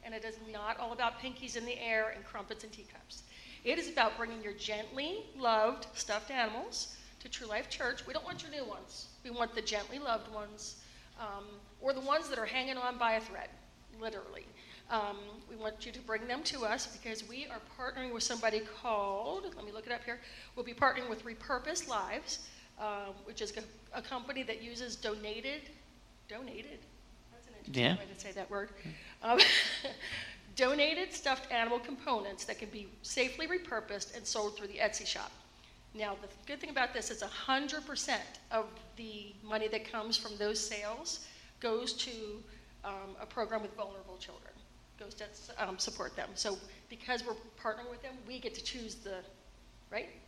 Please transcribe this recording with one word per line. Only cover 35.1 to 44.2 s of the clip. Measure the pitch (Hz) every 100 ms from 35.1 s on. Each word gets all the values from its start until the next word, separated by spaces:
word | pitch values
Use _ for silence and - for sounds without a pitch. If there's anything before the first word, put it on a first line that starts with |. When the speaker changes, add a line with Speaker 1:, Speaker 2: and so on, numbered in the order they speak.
| - 208 - - - - - -
Speaker 1:
Now, | 214 208 196
the | 196 - -
good | 285
thing | 311
about | 277 247
this | 247 -
is | 220
a | 196
hundred | - - 262 285 302 285
percent | 285 - 220 170 - -
of | 226 220 - - -
the | 220 208 202 202
money | 214 214 214
that | 220 220
comes | 226 220 220
from | 220 202
those | 208 220
sales | - 214 208 233 339 - - - - -
goes | 240 226 247
to, | - 262 226 214 214 - - - -
um, | 202 196 196 190
a | 214
program | - 220 220
with | 202
vulnerable | - 196 196 190
children, | 185